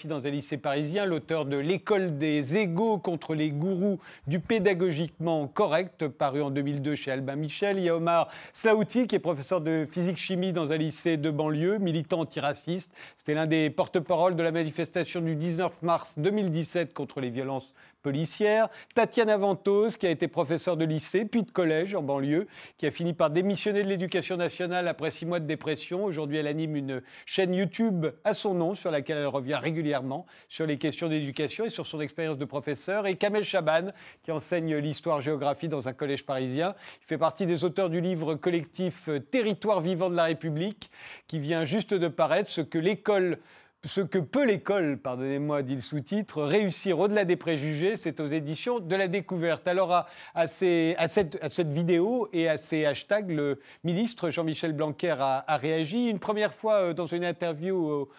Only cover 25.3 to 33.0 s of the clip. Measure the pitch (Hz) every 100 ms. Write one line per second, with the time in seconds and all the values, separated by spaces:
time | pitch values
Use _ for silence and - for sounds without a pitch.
25.3 | 175 151 151 151 147 - 180 208 156 147
26.3 | 151 147 151 160 147 135 131 - - -
27.3 | - 185 185 190 - 226 180 156 - 160
28.3 | 170 208 180 165 196 180 151 135 151 143
29.3 | 139 127 143 139 165 147 139 131 147 -
30.3 | - - - 160 139 156 - 170 156 139
31.3 | 131 147 - 226 226 151 156 147 - 160
32.3 | 139 139 147 143 143 - 202